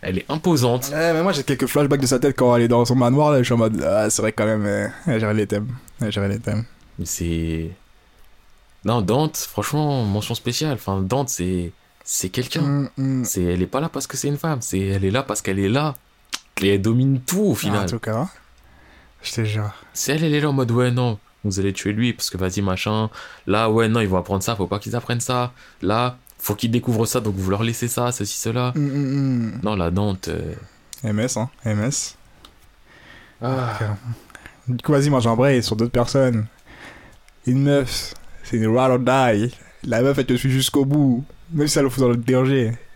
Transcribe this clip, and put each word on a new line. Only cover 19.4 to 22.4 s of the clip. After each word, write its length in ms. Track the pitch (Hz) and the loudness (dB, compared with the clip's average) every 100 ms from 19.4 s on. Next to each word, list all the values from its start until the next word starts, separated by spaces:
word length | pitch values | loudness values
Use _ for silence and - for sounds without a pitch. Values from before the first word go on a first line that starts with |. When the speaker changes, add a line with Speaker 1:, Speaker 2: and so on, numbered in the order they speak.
Speaker 2:
jure. 280 | 110 107 104 - - | -2 -2 -4 -8 -14
Speaker 1:
C'est 200 | - - | -8 -2
elle, 100 | 151 | 0
elle 100 | 160 | 2
est 60 | 147 | 2
là 80 | 147 | 2
en 20 | |
mode, 180 | 135 123 | 0 2
ouais, 220 | 117 123 | 2 2
non, 260 | 123 123 107 _ _ | 2 0 -2 _ _
vous 160 | 104 95 | -4 0
allez 140 | 98 | -2
tuer 200 | 95 98 | -2 -2
lui, 200 | 107 120 | 0 0
parce 180 | 113 - | 0 -6
que 80 | |
vas-y, 220 | 92 | -4